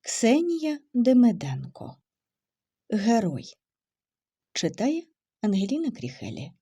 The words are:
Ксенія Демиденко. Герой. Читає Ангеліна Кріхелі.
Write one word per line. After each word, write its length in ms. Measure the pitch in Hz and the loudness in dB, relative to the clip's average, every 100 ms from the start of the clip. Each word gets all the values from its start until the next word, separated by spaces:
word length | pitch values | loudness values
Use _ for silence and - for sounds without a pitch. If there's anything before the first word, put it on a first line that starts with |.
| - | -8
Ксенія 720 | - 226 285 349 330 311 294 _ | 0 4 4 2 -2 -4 -6 _
Демиденко. 1000 | 247 240 254 240 - 139 135 131 - - - _ _ _ _ _ _ _ _ _ | 0 4 6 6 4 -6 -6 -10 -14 -16 -16 _ _ _ _ _ _ _ _ _
Герой. 540 | 214 208 233 185 131 - - _ _ _ _ _ _ _ _ _ | -2 2 2 0 -6 -12 -20 _ _ _ _ _ _ _ _ _
Читає 500 | - 175 - 240 320 - _ _ _ | -4 -4 -2 -2 -2 -6 _ _ _
Ангеліна 480 | 208 196 196 294 311 | -2 0 0 -2 -4
Кріхелі. 600 | - 123 - 113 110 - _ | -6 -12 -10 -12 -10 -12 _